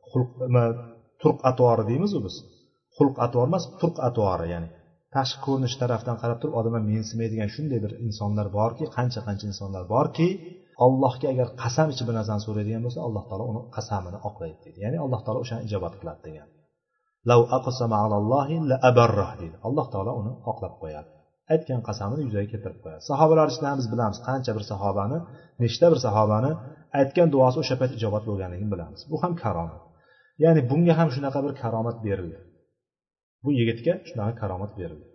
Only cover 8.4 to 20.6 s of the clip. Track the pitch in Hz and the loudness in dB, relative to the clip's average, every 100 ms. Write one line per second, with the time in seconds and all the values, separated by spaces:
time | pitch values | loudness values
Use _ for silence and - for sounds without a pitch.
8.4 | 101 104 113 113 151 - 123 113 104 98 | 0 0 0 -2 -6 -2 -2 -2 -6 -6
9.4 | 104 98 98 95 90 117 160 - 170 196 | -6 -8 -8 -8 0 2 2 2 0 0
10.4 | - - _ - 127 131 139 - 147 127 | -10 -20 _ 4 4 6 2 2 -2 0
11.4 | 120 - 120 - 156 131 120 113 107 104 | -2 -2 -2 2 2 0 -2 -2 -2 -4
12.4 | 107 107 104 113 120 123 123 104 - 95 | -2 -4 -2 -4 -4 -6 -6 -6 -6 -8
13.4 | 123 110 - - 104 101 87 98 101 - | -6 -6 -8 -10 -6 -6 -6 -8 -10 -8
14.4 | 82 - - 85 107 160 139 113 - 113 | -12 -12 -20 -8 -6 -4 -2 -4 -4 -4
15.4 | 123 113 110 101 87 - 85 - 80 156 | -4 -8 -6 -6 -6 -10 -14 -14 -16 -18
16.4 | - _ _ _ _ _ _ _ 117 120 | -20 _ _ _ _ _ _ _ 6 6
17.4 | 117 131 131 120 117 107 107 104 107 139 | 6 2 0 -2 0 2 2 2 2 2
18.4 | 139 165 147 127 127 120 117 101 95 - | 2 -2 0 4 6 8 6 4 0 -6
19.4 | 85 - 113 147 131 98 101 135 101 127 | -12 -10 -4 -4 -4 -6 -4 -4 -6 -8
20.4 | 117 - | -8 -8